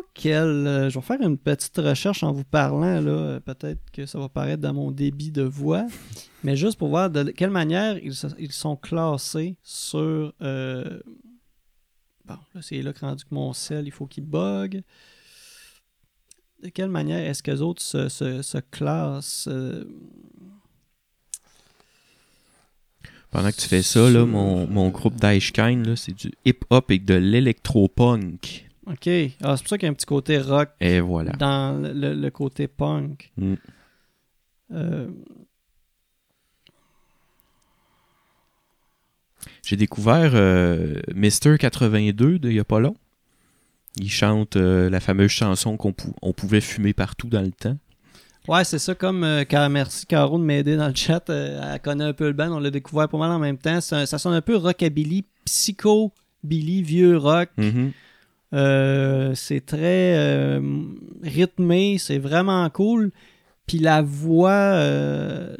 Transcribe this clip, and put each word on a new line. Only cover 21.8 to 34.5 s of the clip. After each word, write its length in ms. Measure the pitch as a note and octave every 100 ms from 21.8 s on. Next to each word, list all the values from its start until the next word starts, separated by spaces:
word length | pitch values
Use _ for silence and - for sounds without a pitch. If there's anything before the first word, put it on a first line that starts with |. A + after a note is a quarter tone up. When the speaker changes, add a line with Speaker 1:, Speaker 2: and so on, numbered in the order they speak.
| _ _ _ _ _ _ _ _ _ _ _ _ - - _
Speaker 2:
Pendant 200 | - G2+
que 40 | -
tu 120 | -
fais 140 | F#2
ça, 180 | - A#2
là, 100 | B2
Speaker 1:
Sur 160 | A#2 A#2+
Speaker 2:
mon, 400 | G#2 G2 F2+ E2+
mon 220 | G2 F#2
groupe 260 | F2+ A2
Daichkind, 720 | A#2+ G#2 G#2 - - A2+ B2 A2+
là, 80 |
c'est 200 | A#2 -
du 180 | F#2 - -
hip-hop 460 | B2+ - - B2+ -
et 80 | F#2+
de 160 | F#2+
l'électro-punk. 1500 | F#2 F#2 A#2 C3 A2 - A2+ G2 - A#2+ A#2 F2+ E2 - - - _ -
Speaker 1:
Ok. 200 | D3 F3 F3 C#3+ -
Ah, 140 | C#3+ C#3
c'est 60 |
pour 60 | -
ça 100 | G3+
qu'il 60 |
y 20 | E3
a 40 |
un 40 |
petit 100 | C#3 -
côté 320 | C#3+ C3+ D3+
rock 320 | C3+ C#3+ D3 -
Speaker 2:
Et 180 | F2+ F2+
voilà. 300 | F2 E2+ D#2+
Speaker 1:
dans 480 | - C#3 C#3 C3+ C#3+
le, 120 | C#3+
le, 220 | C#3 C#3
le 160 | D3 C#3+
côté 360 | - C#3 - C#3
punk. 640 | - D3 D3+ C#3+ C#3 - -
Speaker 2:
Mm. 180 | F#2+ F#2+ _ - _ _ _ _ _ _ _